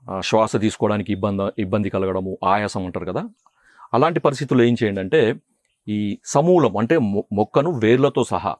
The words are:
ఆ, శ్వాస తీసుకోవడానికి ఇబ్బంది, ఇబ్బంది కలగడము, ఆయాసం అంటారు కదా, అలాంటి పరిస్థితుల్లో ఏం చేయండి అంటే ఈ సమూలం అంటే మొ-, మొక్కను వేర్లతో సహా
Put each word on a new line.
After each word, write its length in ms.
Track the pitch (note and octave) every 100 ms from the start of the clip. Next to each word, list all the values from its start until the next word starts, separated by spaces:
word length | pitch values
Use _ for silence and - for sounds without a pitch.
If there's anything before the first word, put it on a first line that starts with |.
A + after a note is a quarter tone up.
| -
ఆ, 120 | F#2+
శ్వాస 340 | F2+ A2+ A2 A#2
తీసుకోవడానికి 580 | G#2 - G#2+ G#2 G2+
ఇబ్బంది, 480 | G2 G#2 G2 G2 -
ఇబ్బంది 280 | G2 G#2+ G2
కలగడము, 480 | G2 F#2+ F#2+ F#2+ F#2 F#2+
ఆయాసం 400 | G2+ G#2 G#2+ F#2
అంటారు 200 | F2 E2+
కదా, 240 | G2 A3 _ _ _ _ _ -
అలాంటి 260 | A#2 D#3 D#3+
పరిస్థితుల్లో 460 | D3+ C3+ C#3+ C#3 A#2+
ఏం 100 | A#2+
చేయండి 160 | A2 G2
అంటే 360 | F#2+ D#3+ A2+ - _ _ _ _ -
ఈ 300 | G#2 G#2 G#2 -
సమూలం 520 | C#3+ D#3+ F3+ B2+ G2
అంటే 200 | A#2 E3
మొ-, 260 | A2 G2 -
మొక్కను 460 | G2+ G#2+ - D3 D3
వేర్లతో 440 | G#2+ B2+ C#3 C3+
సహా 320 | A#2 F#2 G2 -